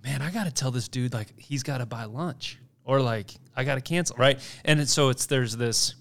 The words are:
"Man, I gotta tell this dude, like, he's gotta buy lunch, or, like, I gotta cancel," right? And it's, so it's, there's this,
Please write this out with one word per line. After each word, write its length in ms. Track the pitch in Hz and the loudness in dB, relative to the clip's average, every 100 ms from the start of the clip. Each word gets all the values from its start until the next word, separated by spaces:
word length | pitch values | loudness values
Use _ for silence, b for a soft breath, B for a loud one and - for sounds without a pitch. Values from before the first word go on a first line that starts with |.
"Man, 180 | 127 135 | -6 -4
I 100 | 147 | -2
gotta 200 | 208 185 | -2 -4
tell 200 | 127 131 | -2 -2
this 160 | 123 110 | -2 -4
dude, 260 | 131 123 | -2 -2
like, 240 | 117 107 - | -4 -8 -14
he's 260 | - 143 | -8 -6
gotta 220 | 135 131 117 | -4 -4 -6
buy 200 | 117 110 | -8 -8
lunch, 520 | 117 175 131 - - - _ - | -6 -6 -6 -10 -12 -20 _ 0
or, 160 | 135 | 2
like, 300 | 127 113 101 - - - | 2 0 -4 -14 -12 -6
I 100 | 127 | -2
gotta 160 | 135 | -2
cancel," 340 | 131 170 170 - | 0 0 0 4
right? 220 | 131 135 B B | 4 4 B B
And 160 | B 151 | B 4
it's, 140 | 139 | 4
so 160 | - 139 | 4 4
it's, 160 | 127 - | 4 0
there's 320 | 135 120 117 | 0 0 0
this, 380 | 120 110 - - | 0 2 0 -4